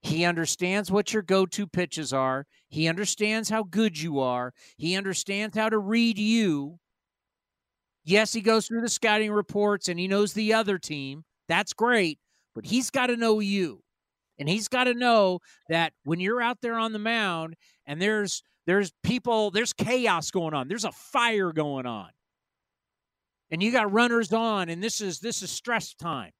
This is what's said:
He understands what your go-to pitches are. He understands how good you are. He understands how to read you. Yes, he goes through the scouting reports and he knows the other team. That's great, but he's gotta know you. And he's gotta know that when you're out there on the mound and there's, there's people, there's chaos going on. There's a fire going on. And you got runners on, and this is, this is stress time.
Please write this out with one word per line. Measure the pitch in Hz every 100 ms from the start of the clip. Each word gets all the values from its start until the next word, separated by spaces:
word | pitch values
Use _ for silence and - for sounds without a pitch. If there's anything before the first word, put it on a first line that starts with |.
He | - 156
understands | 175 170 160 - 180 196 185
what | 196 208
your | 220
go-to | 175 190 185 - 196
pitches | 185 175 - 139
are. | 135 131 131 143 _ _
He | 143 160
understands | 165 202 - 214 220 214
how | 220
good | 202 180 220 156
you | 165 143
are. | 131 123 123 - - _
He | 160 190
understands | 196 175 - 196 214 214
how | 220
to | 220
read | 196 226 233 208
you. | 208 226 208 147 143 170 _ _ _ _ _ _ _ _ _ _ _ _
Yes, | 151 196 220
he | 226
goes | 202 220 -
through | 233
the | 233
scouting | - 226 214 214
reports | 208 - 208 208 202 -
and | 170
he | 185
knows | 196 208
the | 208 214
other | 220 208 190
team. | - 151 135 143 - _ _
That's | 165 208
great, | - 233 240 175 151 _ _ _
but | - 107
he's | 233 247
gotta | 269 254 240
know | 226 214
you. | 202 196 170 101 _ _ _ _ _ _
And | 143
he's | 202 214
gotta | 254 247
know | 240 247 226 190 180 _ _ _
that | 160 165 _
when | 135 170
you're | 185 240
out | 240 240
there | 240 233
on | 226
the | 214
mound | 214 233 202 170 160 165 _ _ -
and | 151
there's, | 196 214 202 - _ _ -
there's | 190 196 _
people, | - 240 247 226 208
there's | 190 233
chaos | - 202 254 233 175 151
going | 190 165
on. | 151 131
There's | 220
a | 196
fire | - - 269 233 220 185
going | 160 147 139 123
on. | 110 95 _ _ _ _ _ _ _ _ _ _ _ _ _ _
And | 160
you | 208
got | 247 208
runners | 208 240 233 196
on, | 220 226 208 170
and | 165
this | 214 -
is, | 202 156
this | 220 -
is | -
stress | - - 226 160
time. | - 170 143 92